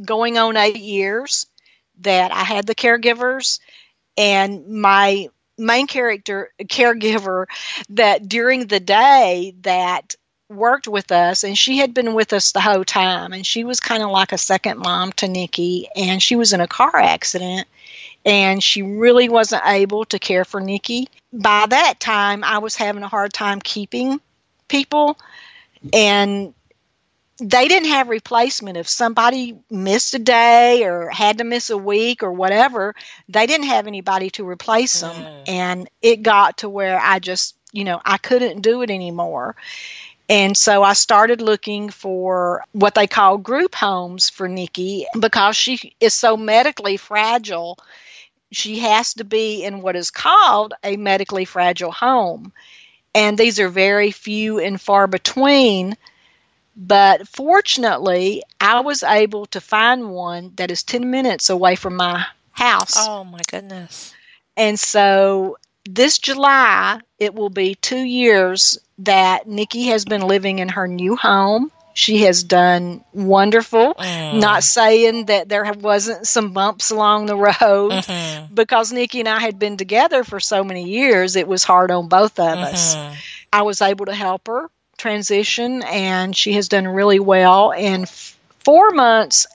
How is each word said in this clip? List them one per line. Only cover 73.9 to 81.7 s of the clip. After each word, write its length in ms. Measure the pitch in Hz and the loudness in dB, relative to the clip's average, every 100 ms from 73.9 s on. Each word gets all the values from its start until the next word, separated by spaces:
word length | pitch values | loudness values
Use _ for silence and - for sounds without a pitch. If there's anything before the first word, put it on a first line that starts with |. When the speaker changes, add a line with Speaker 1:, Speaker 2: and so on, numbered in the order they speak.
| - | 0
Speaker 2:
Mm. 440 | 185 165 156 220 | -6 -6 -4 0
Speaker 1:
Not 240 | 208 202 | 2 2
saying 640 | - - 220 226 226 226 214 | 2 2 4 4 2 0 0
that 240 | 202 196 | -2 0
there 140 | 208 | -4
have, 180 | 208 208 | -4 -4
wasn't 460 | 208 202 214 190 226 | 0 0 -2 -6 -2
some 260 | 240 208 | -2 -2
bumps 380 | 190 202 220 - | -2 -2 -2 -4
along 340 | 220 208 214 214 | 0 2 2 0
the 100 | 202 | 2
road, 200 | 202 - 220 196 202 | 2 4 4 4 2
Speaker 2:
Mm-hmm. 600 | 190 180 175 160 156 156 | -2 -4 -8 -8 -10 -6
Speaker 1:
because 380 | 208 220 233 226 | -2 2 0 0
Nikki 260 | 247 240 247 | -4 -4 -4
and 80 | 220 | -4
I 100 | 220 | -2
had 180 | 226 196 | -4 -4
been 200 | 208 196 | -6 -6
together 460 | 190 220 330 269 | -2 2 2 0
for 160 | 233 196 | -2 -6
so 240 | - 202 | -4 -2
many 200 | 196 180 175 | -2 -6 -6
years, 480 | 220 269 190 185 190 | -2 2 2 2 -2
it 120 | 170 | -2
was 160 | 185 | -2
hard 260 | - | 4